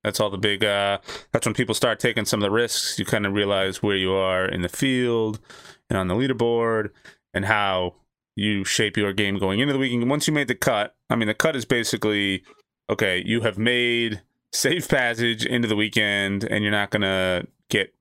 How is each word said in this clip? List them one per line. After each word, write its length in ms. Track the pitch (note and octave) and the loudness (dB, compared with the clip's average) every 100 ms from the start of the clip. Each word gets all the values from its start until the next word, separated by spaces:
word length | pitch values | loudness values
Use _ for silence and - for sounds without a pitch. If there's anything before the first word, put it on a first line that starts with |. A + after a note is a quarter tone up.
That's 180 | G#2+ - | -4 0
all 100 | G#2+ | -2
the 80 | F#2+ | 0
big, 240 | G#2 G2 | -2 0
uh, 340 | G#2 G2+ G2+ G2+ - - - | 0 2 0 -2 -6 -16 -4
that's 140 | A#2 A2+ | -2 0
when 80 | |
people 200 | G#2+ A#2+ | -2 -2
start 240 | G#2+ B2+ G#2+ | 0 0 2
taking 260 | B2 A2 | 0 0
some 160 | G#2 A2+ | -2 0
of 40 | |
the 60 | G2+ | 2
risks. 460 | A2 A#2 - - - | 2 0 -2 -4 -4
You 60 | |
kinda 240 | F#2 A2 G2+ | -2 0 0
realize 520 | G2+ G2+ G2 F#2+ F#2+ | 0 0 0 0 0
where 140 | G#2 G2 | 0 2
you 160 | F#2 | 2
are 340 | F#2+ F#2+ F#2 F#2 | 2 2 0 0
in 160 | F#2+ | -2
the 60 | F2 | -4
field 720 | - C#3 B2+ B2 A#2 A2 G#2+ - - - - _ | -2 0 2 0 0 -2 -4 -14 -20 -20 -20 _
and 80 | F#2+ | -2
on 80 | F#2 | 0
the 60 | |
leaderboard 760 | G2 C3 A#2 A#2 A#2 A2+ A2+ G#2 _ - - _ | 0 0 0 2 2 2 0 -2 _ -20 -20 _
and 100 | G2+ G2 | -4 0
how 480 | G#2+ G2 F#2 F2+ - _ _ _ - | 2 2 0 -2 -6 _ _ _ -4
you 280 | G#2 G2+ | -2 0
shape 320 | F#2+ - G#2 G2+ | -2 0 0 0
your 160 | G2+ | 0
game 260 | G2 G2+ G2 | 0 0 0
going 200 | F#2+ G2+ | 0 0
into 120 | C#3 | 0
the 60 | C#3 | 0
weekend. 280 | C3 A#2+ A#2+ | 0 0 0
Once 180 | D3 D3+ | 0 0
you 40 | |
made 140 | D3+ C3 | 0 0
the 60 | |
cut, 400 | B2 - A2 G#2 _ _ | 0 2 2 -2 _ _
I 60 | A#2+ | 0
mean, 100 | G#2+ | 0
the 60 | |
cut 220 | G#2+ D#3+ C#3 | 2 0 0
is 80 | |
basically, 800 | - A#2+ A2+ A#2 G#2+ G#2 G2 F#2+ - - _ _ - | 0 0 0 0 0 2 2 -2 -6 -20 _ _ -6
okay, 300 | G#2 G2 F2+ F2+ | 0 0 0 0
you 140 | A2+ | 0
have 180 | A2 G2 | 0 0
made 640 | A2+ B2 A#2+ A#2+ A#2 G#2 _ _ _ | 0 2 2 0 -2 -4 _ _ _
safe 360 | - C3+ F3 - | -2 0 0 0
passage 560 | C#3+ A#2+ A2+ A#2 A2 | 0 0 0 -2 -2
into 220 | A#2+ A#2+ A#2 | -2 0 0
the 80 | G#2 | 0
weekend 680 | G#2+ A2+ G#2 G2+ G2 G2 | 0 0 0 0 0 -2
and 180 | A2 G#2+ | -2 0
you're 80 | G#2 | 0
not 200 | G#2 G2+ | 0 0
gonna 560 | G#2 G2 F#2+ F#2 F2+ - _ _ | 0 0 0 0 -2 -4 _ _
get 240 | G#2 F#2+ _ | -2 -2 _